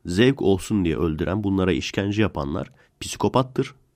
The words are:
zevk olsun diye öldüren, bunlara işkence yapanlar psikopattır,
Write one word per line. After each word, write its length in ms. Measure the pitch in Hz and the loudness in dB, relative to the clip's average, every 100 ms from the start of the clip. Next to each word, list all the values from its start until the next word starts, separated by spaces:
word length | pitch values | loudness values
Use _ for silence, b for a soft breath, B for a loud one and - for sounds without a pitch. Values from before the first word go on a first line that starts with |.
| 82 | -2
zevk 360 | 92 127 139 | 4 4 4
olsun 440 | 98 95 - 107 85 | 2 2 0 0 0
diye 120 | 65 | 0
öldüren, 460 | 82 80 80 104 | 0 0 -2 -2
bunlara 280 | 101 95 92 | 0 0 2
işkence 500 | 69 - - 101 104 | 0 -2 -4 -2 0
yapanlar 500 | 101 - 71 - - _ b - | 0 0 -4 -4 -8 _ b -16
psikopattır, 760 | - - 208 131 127 - 135 - _ | -12 -4 0 0 0 -2 -6 -8 _